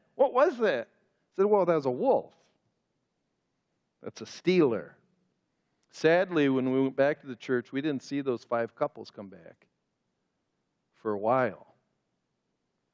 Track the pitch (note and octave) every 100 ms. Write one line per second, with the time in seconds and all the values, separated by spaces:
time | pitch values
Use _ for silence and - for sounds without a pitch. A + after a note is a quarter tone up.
0 | _ - C4 A#3+ D#4 B3 A3 C3 A2 _
1 | _ _ _ - G3+ G#3 F3 D#3+ C3 B2+
2 | B3 E3 D2+ _ _ _ _ _ _ _
3 | _ _ _ _ _ _ _ _ _ _
4 | - - G#2+ - - F#3 C#3+ G#2+ D2 -
5 | _ _ _ _ _ _ _ _ _ -
6 | D#3+ E3+ F#3+ E3+ C#3+ C3 B2+ C3 C3+ C3
7 | C#3 D3+ C#3 A#2+ - B2 A#2 C3+ D3+ C3+
8 | - C#3 C3+ A#2 - A#2 A#2 - C#3+ -
9 | G#2+ - G2 F#2 E2 - _ _ _ _
10 | _ _ _ _ _ _ _ _ _ _
11 | A2 G#2 G#2+ C3 B2 F2+ - _ _ _
12 | _ _ _ _ _ _ _ _ _